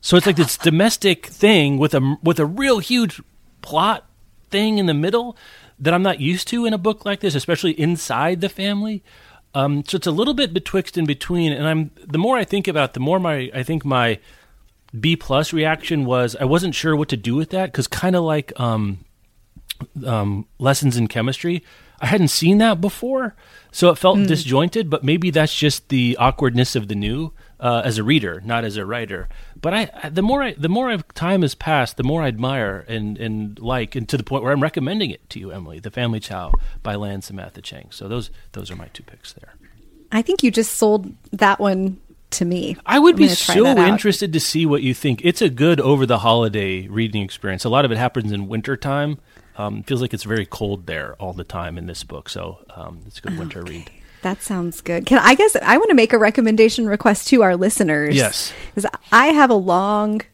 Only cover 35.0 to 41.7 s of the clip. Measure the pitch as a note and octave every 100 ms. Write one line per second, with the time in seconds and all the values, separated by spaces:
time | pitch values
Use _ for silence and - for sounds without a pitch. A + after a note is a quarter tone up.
35 | G3+ - _ - F#2+ F#2+ E2 D#2+ G#2+ -
36 | A#2+ A2 - F#2+ F2 - - - G#2+ G#2
37 | G#2 G2+ - G2 F#2 F#2 - - - -
38 | G2 A#2+ A2 - - G2+ G2 F2+ E2 -
39 | - - - - - - - - - _
40 | _ A3 A#3 F#4 B3+ A3+ A3 - G#3+ G#3
41 | F#3+ - - G3 G3+ G3 G3+